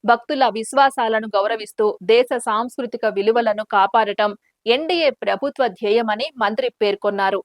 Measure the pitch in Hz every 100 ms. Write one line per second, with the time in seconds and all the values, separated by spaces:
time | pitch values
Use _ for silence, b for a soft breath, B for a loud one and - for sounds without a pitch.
0 | 214 233 - 294 247 208 220 262 269 269
1 | 233 220 220 202 202 226 214 - 214 -
2 | 180 233 247 254 226 214 240 - 247 226
3 | 220 196 202 233 233 208 214 208 196 233
4 | 208 202 208 208 _ _ - 247 320 349
5 | 311 - 202 196 277 - 247 185 214 220
6 | 226 214 294 269 208 214 254 _ 208 202
7 | 208 202 196 196